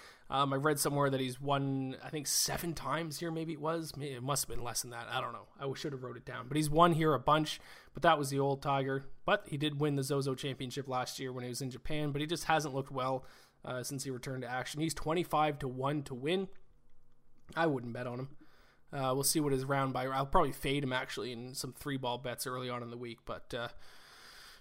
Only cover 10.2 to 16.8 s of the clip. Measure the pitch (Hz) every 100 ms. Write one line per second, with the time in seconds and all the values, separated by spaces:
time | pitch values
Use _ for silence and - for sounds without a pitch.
10.2 | 139 131 143 123 131 135 120 127 123 -
11.2 | 131 127 123 120 131 123 - 151 147 143
12.2 | 156 165 - 160 147 135 135 135 127 131
13.2 | - - - _ - 127 123 139 135 123
14.2 | - 127 120 127 123 147 160 - 151 175
15.2 | 165 151 151 143 135 127 135 147 135 123
16.2 | 139 185 190 - - -